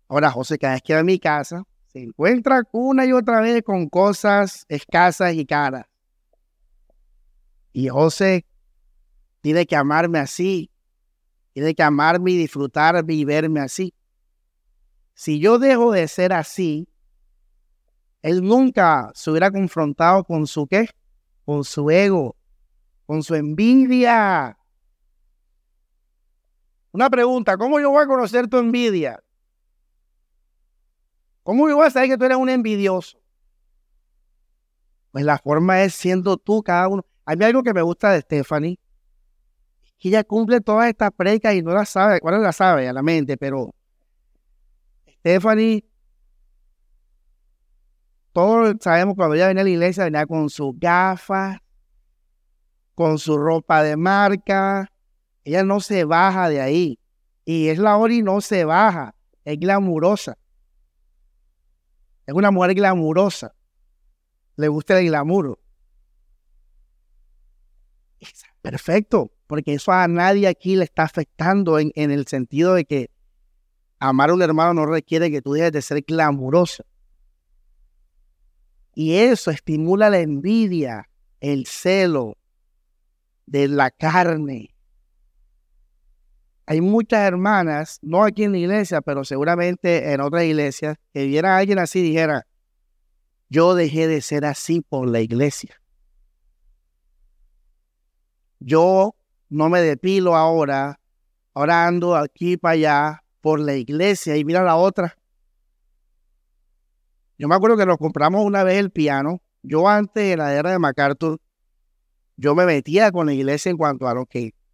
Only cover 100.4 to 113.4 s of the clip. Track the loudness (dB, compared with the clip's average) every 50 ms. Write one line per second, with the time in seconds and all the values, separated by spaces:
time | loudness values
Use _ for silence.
100.4 | 2 2 2 0 0 0 -2 -4 -4 -6 -8 -14 _ _ _ _ _ _ _ _
101.4 | _ _ -6 -2 0 2 2 2 2 2 0 0 0 0 0 0 -2 -4 _ -6
102.4 | -4 -2 -2 0 0 0 0 2 2 2 2 0 0 -2 -4 -8 _ _ _ _
103.4 | -2 0 0 0 0 -2 -4 -4 -6 -6 -4 -2 0 0 0 -2 -2 -2 -2 -2
104.4 | 0 0 0 0 2 2 2 4 2 2 0 -2 -4 -6 -8 _ _ _ _ _
105.4 | _ _ _ _ _ _ _ _ _ _ _ _ _ _ _ _ _ _ _ _
106.4 | _ _ _ _ _ _ _ _ _ _ _ _ _ _ _ _ _ _ _ -8
107.4 | -2 0 0 2 4 2 2 4 2 2 0 0 -2 -4 -2 -2 0 0 0 0
108.4 | 0 0 0 0 0 2 2 0 -2 -2 -2 -2 -2 -2 -2 -2 -4 -4 -6 -8
109.4 | -12 _ _ _ -10 -4 -2 2 2 4 2 2 0 -2 -4 -2 -2 -2 -2 -2
110.4 | -2 -2 -2 -2 -2 -2 -2 0 0 -2 0 0 -2 -2 -2 -2 -4 -6 -6 -6
111.4 | _ _ _ _ _ _ _ _ _ _ _ _ _ _ _ _ _ _ _ -4
112.4 | -2 0 2 4 4 2 2 0 -2 0 2 2 4 4 2 0 -2 -2 -2 -2